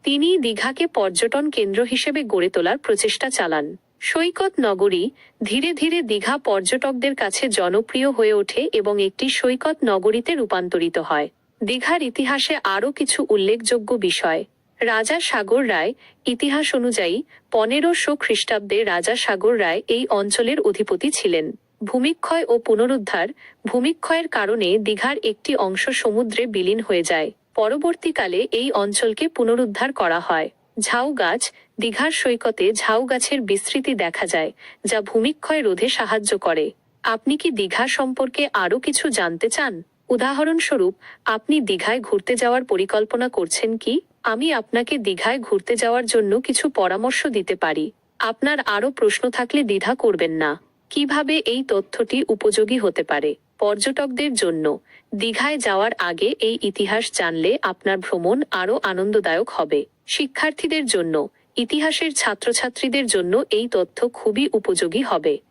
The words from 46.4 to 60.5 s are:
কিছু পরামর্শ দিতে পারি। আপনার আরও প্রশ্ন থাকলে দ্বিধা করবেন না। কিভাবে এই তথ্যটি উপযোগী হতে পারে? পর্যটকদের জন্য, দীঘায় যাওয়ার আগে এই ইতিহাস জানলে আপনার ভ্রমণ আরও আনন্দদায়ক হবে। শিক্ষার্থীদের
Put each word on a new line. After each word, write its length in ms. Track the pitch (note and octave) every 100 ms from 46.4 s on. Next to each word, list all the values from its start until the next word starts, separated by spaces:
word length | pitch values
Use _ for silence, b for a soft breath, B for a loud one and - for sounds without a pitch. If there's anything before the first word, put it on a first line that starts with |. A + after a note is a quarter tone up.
কিছু 240 | C4 B3+ D4+
পরামর্শ 520 | B3 F#3 G3 A#3+ B3+ D4+
দিতে 280 | G#3+ F#3
পারি। 320 | F#3 D#3+ D#3 D#3 _ _ _
আপনার 400 | A3+ A3+ C#4+ D4 B3+
আরও 220 | G#3 B3+
প্রশ্ন 400 | C4 G#3 - B3+
থাকলে 300 | A#3+ B3 C#4+
দ্বিধা 280 | A#3+ G3 G#3
করবেন 380 | C4 A#3 F#3 E3+
না। 180 | D#3+ D#3 D#3 _ _ _
কিভাবে 440 | D4 C#4+ D4 D4 D#4 -
এই 160 | B3
তথ্যটি 560 | C4 G3 G3 - A3+ B3+ -
উপযোগী 500 | G#3+ G#3+ G#3 G#3+ B3+
হতে 240 | G3+ E3+
পারে? 280 | D#3+ D3 A3+ - _ _
পর্যটকদের 720 | - G#3 A3+ C4+ C#4+ B3 D4
জন্য, 440 | A#3+ F3+ E3 D3+ C#3+ b b b
দীঘায় 440 | G3+ A3+ G#3 C#4 D4+
যাওয়ার 340 | A3 G3 G#3+ -
আগে 300 | F3 E3+ G3+ D#4
এই 160 | A3 A3+
ইতিহাস 420 | G3+ - G3 A3 A3+
জানলে 460 | - F3 E3 E3 C4
আপনার 360 | G3 F#3 G3+ G3
ভ্রমণ 400 | F3+ F3+ E3+ B3+ D4
আরও 240 | F#3 F#3 B3+
আনন্দদায়ক 680 | G3 F#3 G3 G#3+ F3+ E3 A#3+
হবে। 300 | - D3+ D3 - _ -
শিক্ষার্থীদের 800 | - C#4 - D#4